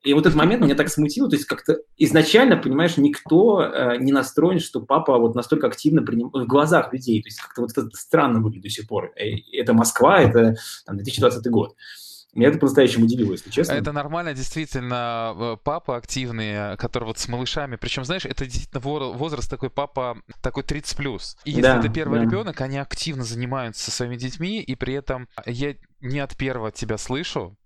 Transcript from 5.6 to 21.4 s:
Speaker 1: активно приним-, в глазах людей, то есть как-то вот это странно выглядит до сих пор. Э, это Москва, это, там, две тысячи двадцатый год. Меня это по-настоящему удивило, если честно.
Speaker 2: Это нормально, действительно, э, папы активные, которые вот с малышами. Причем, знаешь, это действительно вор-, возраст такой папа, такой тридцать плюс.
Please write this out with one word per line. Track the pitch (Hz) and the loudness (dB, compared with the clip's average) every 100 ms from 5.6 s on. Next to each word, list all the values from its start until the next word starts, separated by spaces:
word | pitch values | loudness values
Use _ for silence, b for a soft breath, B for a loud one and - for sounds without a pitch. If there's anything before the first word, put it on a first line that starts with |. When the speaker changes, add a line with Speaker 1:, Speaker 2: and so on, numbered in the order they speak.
| 127 | 0
Speaker 1:
активно | - 151 156 | 0 2 2
приним-, | 120 117 120 | 2 -2 -2
в | 135 117 | -4 2
глазах | 139 151 165 - | 4 6 4 2
людей, | 131 127 107 | -6 -2 -2
то | - | -2
есть | - | -14
как-то | - - | -14 -6
вот | 120 | -4
это | 127 113 | -4 -6
странно | - - 156 143 113 | -10 0 2 4 2
выглядит | 110 92 | 0 -4
до | 98 | -10
сих | - 107 | -10 -6
пор. | 104 90 - | -6 -6 -8
Э, | 104 110 - | -6 -6 -8
это | - - | -4 4
Москва, | 113 117 - 135 190 | 4 4 6 6 8
это, | 127 117 113 110 B B - | 6 6 4 2 B B -12
там, | 101 | -10
две | 104 | -8
тысячи | - | 2
двадцатый | 123 120 120 | 2 2 0
год. | 113 - _ B B B B B | 0 0 _ B B B B B
Меня | - 127 | 4 4
это | 156 | 4
по-настоящему | 143 135 127 113 113 | 2 4 4 4 2
удивило, | 123 104 | 2 -2
если | 92 - | -4 -6
честно. | 139 165 143 | -2 0 0
Speaker 2:
Это | 143 | -2
нормально, | 147 143 165 170 | -6 -6 -6 -6
действительно, | 135 131 156 156 131 123 123 120 117 113 95 | -6 -8 -6 -6 -6 -6 -6 -4 -6 -6 -6
э, | 117 113 | -6 -6
папы | - 156 - | -6 -6 -6
активные, | 120 - 135 127 113 107 104 104 - | -8 -6 -8 -6 -6 -6 -6 -6 -6
которые | 117 123 113 | -6 -6 -6
вот | 113 | -8
с | - | -8
малышами. | 120 127 - 120 117 | -6 -6 -6 -8 -10
Причем, | 123 - 127 | -8 -8 -6
знаешь, | 185 - | -8 -8
это | - 131 | -8 -6
действительно | 123 - 139 | -8 -6 -8
вор-, | 127 151 131 120 | -6 -6 -6 -6
возраст | 156 143 - | -8 -6 -8
такой | - 131 | -6 -6
папа, | - 143 - 127 113 - - | -6 -6 -6 -6 -8 -16 -10
такой | 127 139 | -8 -6
тридцать | - 143 - - | -6 -8 -6 -6
плюс. | 143 104 - - | -6 -6 -10 -12